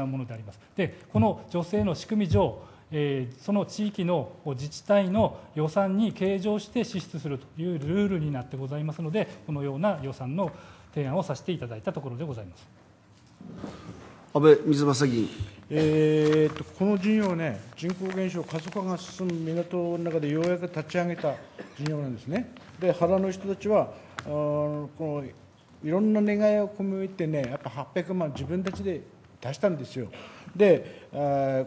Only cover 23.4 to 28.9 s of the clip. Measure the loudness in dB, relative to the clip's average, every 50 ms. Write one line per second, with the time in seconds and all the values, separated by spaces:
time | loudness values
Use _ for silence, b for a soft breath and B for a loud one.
23.4 | -4 -6 -6 -4 0 4 4 4 4 2 B B B B B B -8 -4 -2 -2
24.4 | 0 0 2 0 0 0 -2 -4 -6 -10 -8 -6 -6 -4 -4 -4 -6 -8 -12 -16
25.4 | -20 -20 -20 -20 -20 -20 -20 -8 -4 0 2 4 4 4 4 4 4 4 4 4
26.4 | 4 6 6 4 2 0 -2 -4 -2 -2 -2 -2 -4 -6 -4 -2 -2 0 0 0
27.4 | 0 -2 -4 -6 -8 -8 -8 -8 -10 -4 -4 -4 -2 -2 -2 -2 0 -2 -2 -6
28.4 | -6 -2 -2 -2 -2 -4 -6 -4 -4 -4